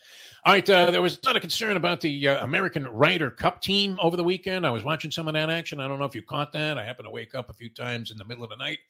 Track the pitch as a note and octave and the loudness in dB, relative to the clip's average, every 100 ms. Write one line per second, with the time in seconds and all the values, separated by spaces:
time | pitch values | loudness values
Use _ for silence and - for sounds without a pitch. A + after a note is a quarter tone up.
0 | - - - - E3+ G3 F#3 F#3+ F3 F3+ | -20 -20 -20 -2 4 6 8 6 6 4
1 | F3+ - C4 A3+ E3+ - A3 F#3+ E3+ F3 | 2 0 0 0 0 -4 0 0 0 0
2 | D#3+ C#3+ C#3 C#3 B2 E3+ F#3+ D#3 C3 A2 | -2 0 2 2 0 0 0 -4 -4 4
3 | D3+ F#3 C#3+ - E3 - - G3 G3+ F#3 | 4 4 0 0 0 0 -2 0 0 2
4 | E3+ F3 F3 F#3 F#3+ F#3 E3 A2+ A#2 D#3 | 0 2 0 0 -2 0 0 0 -2 -4
5 | D#3 D3+ D#3+ D#3 D#3 E3 E3 D3 C3+ C#3 | -4 -6 -2 -2 0 -2 -4 -8 -6 -4
6 | C#3 A2+ - C#3+ C#3+ D3+ D3+ C#3+ G#2+ - | -6 -6 -8 -6 -4 -4 -4 -4 -8 -12
7 | A2 A#2 A2+ C3 A#2 A#2+ A#2 A2+ B2 A#2+ | -12 -12 -10 -10 -12 -14 -16 -10 -8 -6
8 | A2 A2 G2+ A#2+ A#2 G#2+ C#3 D3+ | -8 -14 -14 -14 -14 -10 -10 -10